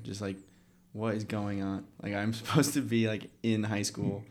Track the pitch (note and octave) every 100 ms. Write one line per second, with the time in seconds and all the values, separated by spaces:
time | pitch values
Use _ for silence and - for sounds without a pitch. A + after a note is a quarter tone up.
0 | G#2+ G2 G2 F#2+ - - _ _ _ G#2+
1 | A2+ G#2+ G#2 G#2+ G#2 G2+ G2 G2 - -
2 | G2+ G2+ G#2+ A2+ - D3+ C#3+ C#3+ A2+ A#2
3 | A2 G#2+ - - A2+ A2 G#2+ G#2 G2+ -
4 | G2+ G2+ -